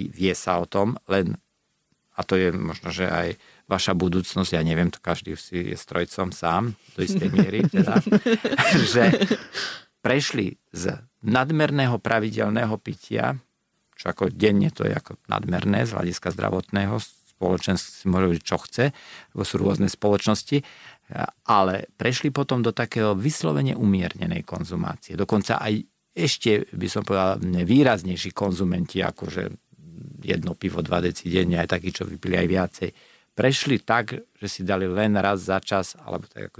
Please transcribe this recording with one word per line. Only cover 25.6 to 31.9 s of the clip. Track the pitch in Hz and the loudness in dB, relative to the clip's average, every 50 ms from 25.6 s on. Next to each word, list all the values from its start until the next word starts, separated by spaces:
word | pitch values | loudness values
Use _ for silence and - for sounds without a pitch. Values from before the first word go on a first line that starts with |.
| - 110 107 110 - - _ _ _ _ | 0 -2 -2 -2 -4 -10 _ _ _ _
ešte, | _ 175 170 143 - - - 117 107 - - - | _ -2 0 0 0 0 2 2 2 2 2 -4
by | - - 101 | -6 -6 -6
som | 95 - 110 | -4 -4 -4
povedal, | 98 - 101 95 92 95 98 - 87 92 90 90 | -2 0 0 2 2 2 0 0 -2 -2 0 0
výraznejší | 90 87 120 143 143 127 110 95 87 92 90 87 - 92 | 2 4 6 6 6 6 4 2 0 -6 -6 -6 -6 -8
konzumenti, | - - 101 98 90 87 98 87 87 90 85 - - 95 | -4 -2 -2 -2 0 0 0 0 0 -2 -4 -4 -2 -2
akože | 92 85 - - 95 - - 92 95 95 - - _ _ - - - 165 165 - - - - - | -2 -2 -4 -6 -10 -8 -6 -6 -6 -8 -10 -14 _ _ -20 -20 -20 -20 -18 -16 -16 -16 -16 -8
jedno | - - 92 85 78 90 - | -4 -2 -2 -2 -2 -4 -6
pivo, | - - 90 85 87 | -4 -6 -4 -4 -4
dva | 80 - 90 87 | -4 -2 0 0
deci | 87 87 85 - - 87 | 0 0 -2 -4 -4 0
denne, | 85 95 90 87 87 | 2 2 2 2 2
aj | 85 85 - | 0 0 0
takí, | 92 87 87 | -2 -2 -2
čo | 92 | -6